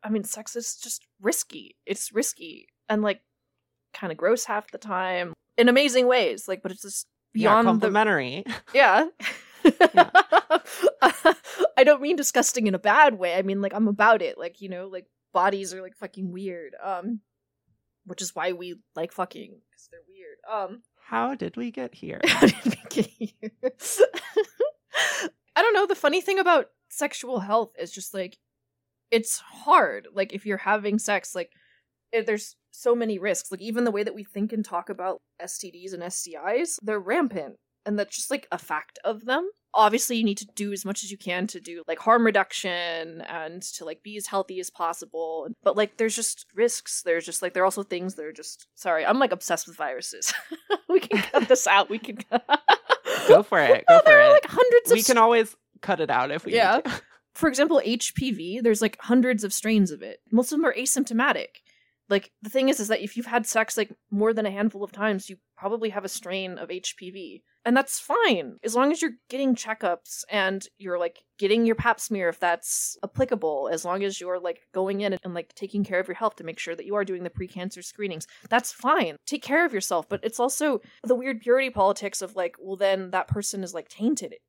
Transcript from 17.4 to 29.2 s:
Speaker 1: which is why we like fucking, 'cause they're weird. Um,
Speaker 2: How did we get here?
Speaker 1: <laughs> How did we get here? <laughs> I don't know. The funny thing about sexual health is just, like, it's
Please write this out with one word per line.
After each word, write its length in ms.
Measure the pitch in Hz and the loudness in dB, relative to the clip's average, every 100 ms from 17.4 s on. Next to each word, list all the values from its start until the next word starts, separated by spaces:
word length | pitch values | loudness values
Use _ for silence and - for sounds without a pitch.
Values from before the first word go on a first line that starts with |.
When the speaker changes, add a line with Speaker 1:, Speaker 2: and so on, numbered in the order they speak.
| _ _ _ _ _ _ - | _ _ _ _ _ _ -20
Speaker 1:
which 160 | 180 | -14
is 140 | 185 - | -12 -6
why 160 | 165 | -6
we 220 | 180 180 170 _ - | -6 -10 -16 _ -10
like 160 | 170 | -10
fucking, 380 | - 185 160 - - _ | -6 -8 -8 -20 -20 _
'cause 180 | _ _ | _ _
they're 80 | 170 170 | -20 _
weird. 300 | 190 175 143 - | _ -20 -20 -10
Um, 340 | 220 185 226 _ _ | -8 -8 -12 _ _
Speaker 2:
How 300 | _ 226 240 269 | _ -4 -4 -4
did 220 | 175 196 | -8 -8
we 140 | 240 | -10
get 220 | 226 247 - | -8 -12 -12
here? 260 | - - | -14 -4
Speaker 1:
<laughs> 40 | - | -2
How 220 | - - | 4 4
did 180 | - - | 4 -4
we 120 | - - | -6 -8
get 160 | - 208 | -6 -6
here? 440 | _ 214 _ 220 _ | _ -12 _ -16 _
<laughs> 80 | 254 254 - - - 349 - - 403 _ 539 - _ - - 554 370 _ _ - | -8 -8 -10 2 2 2 -6 -4 -4 _ -4 -4 _ -4 -2 -2 -8 _ _ 0
I 60 | |
don't 120 | 427 | 2
know. 120 | 415 392 | 4 2
The 80 | 381 | 0
funny 260 | 294 349 | 0 0
thing 180 | - 381 | -2 0
about 300 | 359 330 254 _ _ | 2 2 0 _ _
sexual 500 | - 285 - 240 254 | -8 -8 -8 -8 -8
health 320 | 196 220 220 - | -2 -2 -2 -8
is 120 | 165 | -12
just, 220 | - 185 | -12 -14
like, 240 | 196 185 _ _ _ _ _ _ _ _ | -10 -10 _ _ _ _ _ _ _ _
it's 280 | 226 | 0